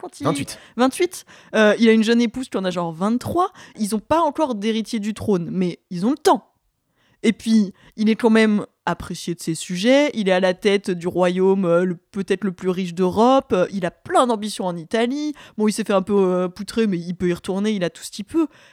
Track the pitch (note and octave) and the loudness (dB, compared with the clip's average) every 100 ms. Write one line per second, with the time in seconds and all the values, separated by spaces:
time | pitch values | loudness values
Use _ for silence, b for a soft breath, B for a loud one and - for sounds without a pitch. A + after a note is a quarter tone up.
0 | F#4 - C#4+ C#4 - B B - C4 - | -16 -6 -2 -2 -6 B B -2 0 0
1 | F4+ - B B B A3 G#3+ F#3+ A3+ A3+ | -4 -6 B B B 2 4 6 4 4
2 | G#3+ A#3 A#3 B3+ C4 G3 F#3 F3+ E3+ D#3+ | 4 2 0 -2 -6 -4 -2 -4 -6 -4
3 | G3+ B3 - E4+ F#4+ B B - G#3 G#3+ | -2 -2 -2 -2 -2 B B -8 -4 -4
4 | - D#4+ E4 - D4+ G#3+ A3 A3 G#3 A3+ | 0 0 0 0 -2 -2 -2 -2 -4 -6
5 | G#3 G#3+ - F#3 D#3+ E3+ F3+ D3+ - F3 | -6 -4 -2 -2 -2 -2 -4 -4 -10 -4
6 | G#3 D4+ F#4+ C4+ - _ _ _ _ _ | -2 0 2 0 -2 _ _ _ _ _
7 | _ _ A3 G#3+ A3+ A3 F#3+ b b - | _ _ -2 0 2 2 2 b b -2
8 | G#3+ G#3+ A#3 A3 A3 G#3 - _ - E3+ | 0 2 4 6 4 2 -2 _ -6 -6
9 | - F3 - E3+ - D#3+ - F3+ A3+ C#4 | -8 -10 -8 -6 -6 -6 -6 -2 4 4
10 | D4 A3 F#3+ F#3 F#3 F3+ G#3 G3+ G3 F3 | 4 0 0 2 2 0 0 0 0 -4
11 | F3 E3+ F3+ F3+ F#3+ F#3+ F3 E3+ F#3 E3+ | -2 0 0 2 2 2 2 2 2 -4
12 | _ G3 F#3+ F#3+ G3+ F3 F#3 F3+ F3+ E3+ | _ -6 -4 -2 -4 -4 -4 -4 -4 -2
13 | F3+ F3+ A#3+ C4+ C4+ F#3 - G3 F3 - | 0 4 4 4 2 0 0 -2 -6 -8
14 | - F4 B3 A3 G#3 - F#3 F3 D#3+ A3+ | -2 2 2 0 -6 -6 -6 -8 -4 -2
15 | A#3+ C#4+ D4+ C#4+ B - G#3+ G#3 G#3+ G3 | -2 -2 -6 -8 B -2 0 0 0 0
16 | F#3 G3+ F#3 F3+ F3+ F3+ G3 A#3 A3 F3 | 2 2 2 0 -2 -6 -6 -2 0 -2
17 | E3+ F3 F3+ E3+ - F#3+ G#3 G#3 E3+ - | -6 -4 -2 -2 -4 -4 -2 -2 -4 -6
18 | - - G3 E4 D#4 b b | -14 -14 -4 -2 -2 b b